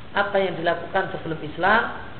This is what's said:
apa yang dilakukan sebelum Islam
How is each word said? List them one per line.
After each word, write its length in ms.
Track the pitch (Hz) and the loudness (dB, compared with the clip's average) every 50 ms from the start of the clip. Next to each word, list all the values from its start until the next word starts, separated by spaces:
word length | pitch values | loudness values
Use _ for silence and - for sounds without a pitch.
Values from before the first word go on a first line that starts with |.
| - - | -12 -2
apa 240 | - 196 202 202 202 | 0 0 0 2 2
yang 240 | 196 190 180 165 156 | 2 2 2 0 0
dilakukan 560 | 165 175 165 - - - 185 190 180 160 - | 2 0 0 0 -2 0 0 0 0 0 -4
sebelum 240 | 156 - 165 160 156 | -6 -6 -6 -6 -6
Islam 560 | 156 147 - 165 175 196 214 233 240 - - - - - - | -6 -8 -2 2 4 6 6 4 4 0 -6 -8 -10 -10 -10